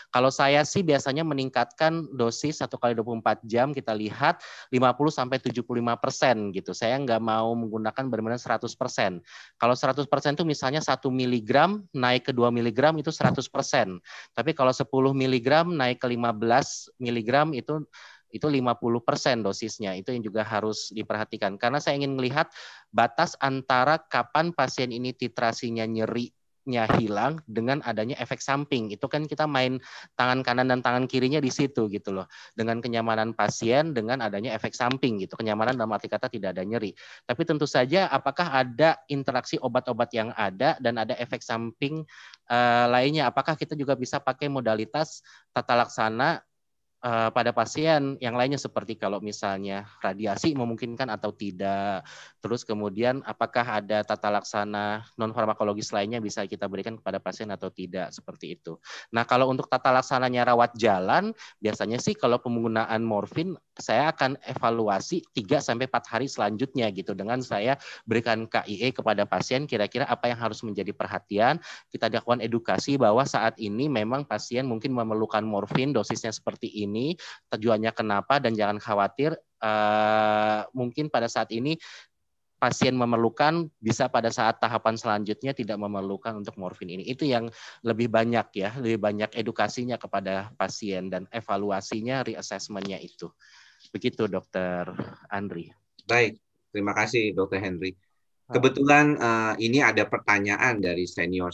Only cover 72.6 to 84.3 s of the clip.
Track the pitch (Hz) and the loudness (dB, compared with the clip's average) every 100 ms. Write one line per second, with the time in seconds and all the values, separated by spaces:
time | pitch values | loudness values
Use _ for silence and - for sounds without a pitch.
72.6 | - 95 - 139 117 110 139 123 113 - | 0 0 0 4 6 6 4 2 0 -2
73.6 | 107 104 151 127 107 131 143 107 - 120 | -6 -2 0 0 0 -2 -4 -6 -4 -4
74.6 | 131 113 139 127 113 110 110 110 110 101 | -2 -4 -2 -2 0 0 0 0 0 -2
75.6 | 101 151 135 135 - 113 113 107 - - | 0 0 2 0 0 -4 -6 -6 -8 -8
76.6 | 113 107 104 107 135 180 - - _ 113 | -10 -6 -4 -2 -4 -4 -10 -18 _ -4
77.6 | 110 110 110 - 110 101 - 139 123 110 | 2 2 0 -2 0 0 2 2 2 2
78.6 | 104 104 117 104 98 - 147 160 - _ | 0 0 0 2 2 2 -2 -2 -10 _
79.6 | 110 107 107 107 107 107 107 107 107 107 | 0 2 4 4 4 4 4 4 2 0
80.6 | 101 131 123 123 151 131 117 - 113 113 | -2 -4 -4 -2 -2 0 0 -2 -2 -2
81.6 | 135 160 - - - _ _ _ _ _ | -2 -4 -6 -20 -20 _ _ _ _ _
82.6 | 127 - 135 127 120 117 113 - 147 165 | 0 2 2 4 2 4 2 4 2 2
83.6 | 160 - 110 113 131 120 113 | -2 -4 -2 0 2 2 2